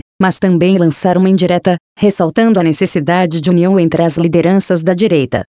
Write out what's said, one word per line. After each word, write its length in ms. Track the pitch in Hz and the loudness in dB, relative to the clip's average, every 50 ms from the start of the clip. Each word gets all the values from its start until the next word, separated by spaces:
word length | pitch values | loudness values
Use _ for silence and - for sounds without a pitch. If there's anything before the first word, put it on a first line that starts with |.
| - - _ _ | -6 -8 _ _
mas 160 | 190 190 170 | -2 -2 -2
também 400 | - - 190 180 165 175 180 196 | 0 0 0 2 2 2 2 2
lançar 400 | 185 170 165 147 - - 185 180 | 2 2 0 0 0 -2 0 0
uma 120 | 180 185 190 | 2 2 2
indireta, 480 | 190 185 185 175 180 170 - 190 180 170 - _ _ | 2 0 0 0 -2 0 0 0 -2 -2 -6 _ _
ressaltando 640 | - 214 208 - - - 160 151 - 226 233 220 190 | -2 0 0 0 0 -2 -2 0 0 2 2 2 2
a 40 | 175 | 2
necessidade 760 | 160 151 - 190 180 - 170 143 151 175 185 185 170 160 165 | 0 0 -2 -4 -4 -2 -4 -2 0 0 0 0 -2 -2 -4
de 100 | 143 180 | -2 0
união 300 | 180 170 175 185 196 190 | 0 2 2 2 2 2
entre 240 | 170 165 165 165 170 | 0 0 0 0 0
as 140 | 165 - | -2 0
lideranças 680 | 165 165 175 160 170 - 170 190 196 - - 185 170 160 | -2 -2 0 0 0 0 2 0 0 0 0 -4 -2 0
da 100 | 185 185 | -2 0
direita. 520 | 175 220 214 180 151 131 123 - - - - _ | 0 0 0 0 0 0 -2 -4 -6 -8 -10 _